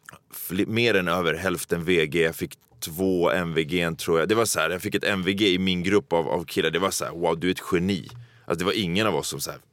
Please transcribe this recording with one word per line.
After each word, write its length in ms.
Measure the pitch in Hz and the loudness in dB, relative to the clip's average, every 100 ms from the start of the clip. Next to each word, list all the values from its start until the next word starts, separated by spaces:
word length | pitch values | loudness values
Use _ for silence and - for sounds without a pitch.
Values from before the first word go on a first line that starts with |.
| - - _ | -20 -20 _
fl-, 320 | - - 90 98 | -14 -6 -4 -2
mer 280 | 110 120 | 2 2
än 140 | 98 90 | 4 2
över 260 | 90 85 | 2 0
hälften 500 | 78 92 85 - 85 | 0 -2 -2 -4 -2
V 220 | 82 90 80 | 2 2 2
G. 160 | 82 | 2
Jag 140 | 80 80 | 0 -2
fick 180 | - - _ - | -8 -12 _ -14
två 500 | 92 80 95 90 85 | -10 -2 0 2 2
M 240 | 90 85 | 2 0
V 100 | 80 | -2
G, 260 | 78 87 85 82 | 0 0 -2 -2
tror 200 | - 82 | 0 2
jag. 100 | 80 | 4
Det 60 | |
var 100 | 110 | 2
så 160 | 110 85 | 2 0
här, 100 | 78 | 0
jag 120 | 90 | -2
fick 120 | 101 | -4
ett 100 | 101 | -2
M 180 | - 101 | -2 -2
V 100 | 90 | 0
G 160 | 98 104 | 2 4
i 60 | 92 | 4
min 240 | 95 90 | 2 0
grupp 300 | 87 101 - | 2 2 2
av, 160 | 85 78 | 0 0
av 160 | 87 | -2
killar. 260 | 82 - 80 | -4 0 0
Det 80 | 82 | 2
var 120 | 95 | 0
så 140 | - | -2
här: 80 | 64 | -6
"Wow, 280 | 82 85 82 | -2 0 0
du 60 | 90 | 0
är 40 | |
ett 120 | 92 - | -2 0
geni." 360 | 87 90 95 - - - - | 0 0 -2 -6 -16 -20 -14
Alltså, 140 | - 85 | -6 -2
det 60 | |
var 80 | 90 | 0
ingen 340 | 110 92 90 110 | 0 0 0 0
av 100 | 78 | 0
oss 120 | - | -2
som 120 | 71 | -6
så 100 | 69 | -8
här, 100 | 71 _ | -10 _